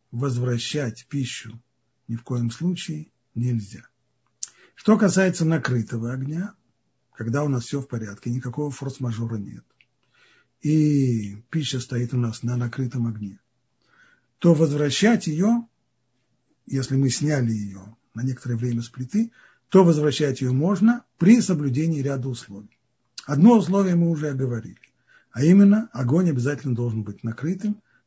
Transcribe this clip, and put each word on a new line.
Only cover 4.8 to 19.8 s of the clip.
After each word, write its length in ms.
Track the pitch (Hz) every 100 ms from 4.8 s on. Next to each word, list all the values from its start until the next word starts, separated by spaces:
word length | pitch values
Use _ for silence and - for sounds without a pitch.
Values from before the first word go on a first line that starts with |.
| - 208
касается 480 | 202 185 190 175
накрытого 680 | 160 160 123 123 110 117 117
огня, 420 | 131 135 160 208 - _ _ _ _ _
когда 300 | - 113 123
у 40 | 147
нас 160 | 131
все 160 | - 143
в 80 | 131
порядке, 420 | 117 107 101 120
никакого 400 | 123 127 120 147
форс-мажора 640 | 131 135 - 123 110 117 110
нет, 280 | 101 113 - _ _ _ _ _ _ _ _ _
и 800 | 147 156 151 143 131 117 104 101 -
пища 300 | 165 139 127
стоит 340 | - 123 120
у 20 | 127
нас 260 | 117 113
на 140 | 120 120
накрытом 500 | 120 120 127 123 117
огне, 320 | 110 101 98 _ _ _ _ _ _ _ _ _ _
то 160 | 170
возвращать 720 | 156 160 147 147 131 208 233 -
ее, 400 | 151 202 233 233 _ _ _ _ _ _ _ _ _ -
если 300 | 135 123 135
мы 140 | 135
сняли 420 | - 147 147 120
ее 440 | 110 101 95 98 113 _
на 80 | 110
некоторое 340 | 131 127 127 117
время 260 | 123 117
с 60 | 117
плиты, 440 | - 127 208 226 _ - _ -
то 160 | 190